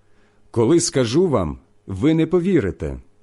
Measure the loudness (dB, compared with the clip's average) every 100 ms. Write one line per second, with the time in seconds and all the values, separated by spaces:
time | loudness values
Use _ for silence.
0 | _ _ _ _ _ 0 2 2 2 -2
1 | 0 0 2 0 -2 -6 _ _ -12 -2
2 | 0 2 2 0 2 0 0 -4 -8 -10
3 | -14 _